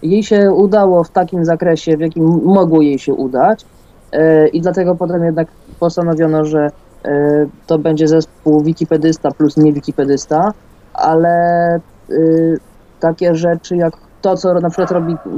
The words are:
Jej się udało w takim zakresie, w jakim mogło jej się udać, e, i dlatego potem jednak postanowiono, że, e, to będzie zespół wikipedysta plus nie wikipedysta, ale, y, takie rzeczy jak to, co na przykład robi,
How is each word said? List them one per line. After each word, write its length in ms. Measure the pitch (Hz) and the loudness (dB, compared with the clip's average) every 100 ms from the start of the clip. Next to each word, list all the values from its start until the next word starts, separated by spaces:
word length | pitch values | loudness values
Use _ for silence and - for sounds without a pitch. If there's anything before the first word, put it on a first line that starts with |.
Jej 200 | 160 196 | 0 -2
się 300 | 214 208 202 | 2 2 2
udało 520 | 175 202 208 196 180 | 4 2 4 4 2
w 60 | 165 | 0
takim 340 | - 180 180 | -2 -2 -2
zakresie, 520 | 165 165 175 160 - 156 | -2 0 0 -2 0 -2
w 40 | |
jakim 240 | 165 165 160 170 | -2 0 0 2
mogło 380 | 170 196 180 160 | 2 2 4 2
jej 160 | 147 135 | 2 0
się 160 | - | -4
udać, 500 | 135 131 127 160 214 - _ _ _ _ | -4 -4 0 0 0 -6 _ _ _ _
e, 360 | 147 160 156 156 | -2 2 4 2
i 120 | 170 | 0
dlatego 340 | 175 175 180 | -2 -2 -2
potem 300 | 175 175 180 | -2 -2 -2
jednak 240 | 170 160 160 - - - | -2 -2 -6 -8 -20 -6
postanowiono, 640 | 170 170 170 160 160 156 | -4 -2 -2 0 0 0
że, 260 | 151 156 147 - - - | 0 -2 -2 -6 -20 -16
e, 420 | - 143 147 147 147 - - | -4 -2 0 0 -2 -6 -4
to 120 | 165 | -2
będzie 300 | 156 156 156 | 0 0 2
zespół 520 | 160 156 _ - 151 | 2 -2 _ 0 2
wikipedysta 720 | 151 160 165 160 160 160 143 | 0 -2 -2 0 0 -2 -4
plus 260 | 139 151 151 | -2 -2 2
nie 160 | 151 | 2
wikipedysta, 800 | 143 143 139 139 139 - 151 190 214 _ - - | 2 -6 -4 -2 -2 -2 -2 -2 -4 _ -20 -18
ale, 880 | - - 165 170 170 170 170 170 170 - - - | -4 0 2 2 2 2 2 0 -2 -6 -20 -8
y, 480 | 147 160 160 165 160 _ - _ _ | -2 2 2 0 -2 _ -20 _ _
takie 340 | 165 165 180 | -4 -2 -2
rzeczy 420 | 160 170 170 - 175 | 0 0 -2 -4 -2
jak 160 | 170 - - _ | -2 -4 -20 _
to, 140 | 202 180 | -4 -2
co 180 | 185 | 0
na 160 | 175 170 | 0 -2
przykład 200 | 170 180 | -4 -2
robi, 260 | 175 165 165 - | -2 -4 -6 -8